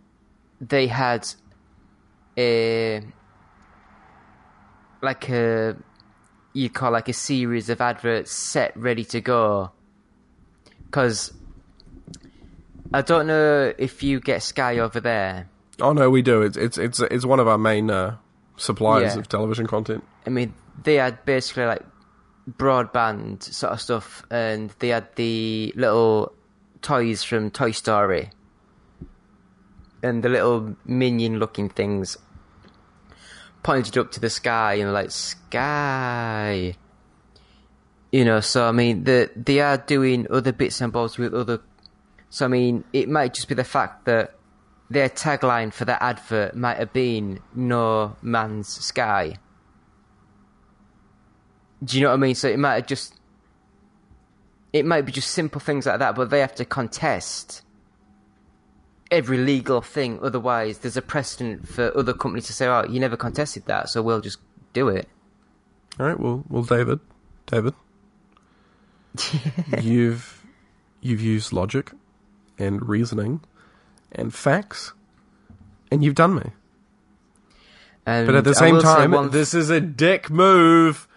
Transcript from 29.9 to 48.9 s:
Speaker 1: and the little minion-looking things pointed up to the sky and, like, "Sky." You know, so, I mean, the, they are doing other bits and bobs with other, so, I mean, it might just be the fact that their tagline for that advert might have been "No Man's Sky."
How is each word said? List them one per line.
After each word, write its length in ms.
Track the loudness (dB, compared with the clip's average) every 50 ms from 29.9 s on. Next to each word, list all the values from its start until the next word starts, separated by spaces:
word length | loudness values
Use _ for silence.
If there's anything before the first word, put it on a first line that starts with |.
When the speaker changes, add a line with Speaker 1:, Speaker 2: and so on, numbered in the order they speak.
| _ -6
Speaker 1:
and 220 | -4 -4 -2 0 0
the 60 | 2
little 460 | 2 2 2 2 2 0 -2 -6 -10 -12 -8
minion-looking 840 | -4 -2 0 2 2 2 2 0 0 0 -2 -2 -4 -4 -6 -6 -6
things 460 | -2 -4 -2 -2 -2 -2 -4 -6 -8 -14 _ _ _ -20 -20 _ _ _ _ -20 _ _ _ _ _ _ _ -20 -20 _ -20 -20 -20 -20 -20 -20 _ _ -2
pointed 340 | 0 0 0 0 0 -2 -2
up 140 | -2 -2
to 80 | -6 -6
the 80 | -6 -6
sky 460 | -6 -4 -4 -2 0 0 0 0 0
and, 180 | 0 -2 -2 -2
like, 180 | -2 -4 -4
"Sky." 1600 | -6 -10 -10 -10 -12 -14 _ -8 -4 -4 -2 -2 -2 -2 -2 -2 -2 -4 -4 -4 -4 -4 -4 -4 -4 -4 -2 -2 -2 -2 -4 -6 -8 -10 _ _ _ _ _ _ _ _ _ _ _ -20 _ _ _ _ _ _ _ _ _ _ _ _ _ -2
You 120 | 2 4 4
know, 160 | 4 4 2
so, 300 | 2 0 0 2 2 2
I 20 |
mean, 320 | 4 4 4 2 2 0 2
the, 260 | 4 4 4 4 2 -2
they 240 | -8 -2 2 2 4
are 180 | 4 4 2 0
doing 500 | 0 0 0 2 4 2 2 0 0 0
other 240 | -2 0 0 0 -2
bits 260 | 0 -2 -4 -2 -4
and 140 | -4 -2 -2
bobs 240 | -2 -2 -2 -4 -4
with 160 | -6 -4 -2
other, 260 | -4 -4 -2 -4 -6 -6 _ _ _ _ -20 _ _ _ _ _ _ _ _
so, 160 | -6 -4 -2
I 20 | 0
mean, 360 | 2 2 2 2 0 -2 -4 -2 -2
it 160 | -2 0 0
might 240 | 0 0 0 -2 -4
just 140 | -8 -8 -6
be 60 | -4
the 80 | -4 -4
fact 420 | -2 -2 -2 -2 -2 -6 -8 -2
that 300 | 0 0 0 0 -2 -6 _ _ _ _ _ _ _ _ _ _ -4
their 200 | 0 0 0 0
tagline 640 | -2 -4 -2 -2 -2 0 0 0 0 0 -2 -4 -6
for 100 | -8 -4
that 160 | -2 -2 -2
advert 540 | 0 -2 -4 -6 -8 -4 -2 -2 -2 -2 -4
might 220 | -4 -4 -4 -2 -2
have 160 | -4 -4 -2
been 460 | -2 0 0 0 -2 -4 -6 -8 -10 -12 _ -8
"No 600 | -4 -2 -2 0 0 0 2 2 0 -2 -2 -6 -10
Man's 460 | -8 -4 -2 -2 -2 -4 -6 -8 -8 -10
Sky." 720 | -12 -10 -10 -8